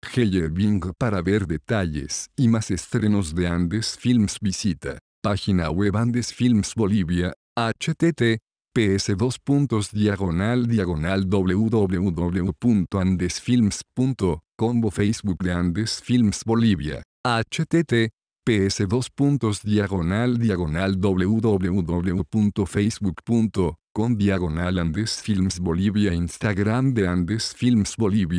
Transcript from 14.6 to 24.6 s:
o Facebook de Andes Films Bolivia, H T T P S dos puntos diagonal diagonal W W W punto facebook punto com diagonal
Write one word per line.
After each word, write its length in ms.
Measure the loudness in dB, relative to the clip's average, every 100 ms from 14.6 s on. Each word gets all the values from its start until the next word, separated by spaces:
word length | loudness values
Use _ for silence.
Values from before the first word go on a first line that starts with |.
| -2 0 0
o 60 |
Facebook 520 | 0 0 0 -4 -2
de 80 | -2
Andes 480 | 0 0 -2 -4 -6
Films 420 | -2 2 2 0 -2
Bolivia, 580 | 2 2 2 -2 -8 -12 _ -2
H 400 | -2 -2 -4 0
T 180 | 0
T 280 | 2 2 0 _ _ _ 0
P 220 | 2 2
S 180 | 0 0
dos 240 | 0 -4
puntos 540 | -2 0 2 0 -4
diagonal 760 | 0 0 2 0 0 0 0 0
diagonal 600 | 0 0 -2 0 0 2
W 400 | 2 2 2 2
W 400 | 2 2 2 -2
W 420 | 0 -2 0 -2 -2
punto 360 | 0 0 0 -2
facebook 580 | 0 -2 0 -4 -6 -2
punto 540 | 0 0 0 -2 -2 _
com 240 | -4 0 2
diagonal 640 | 2 2 0 -2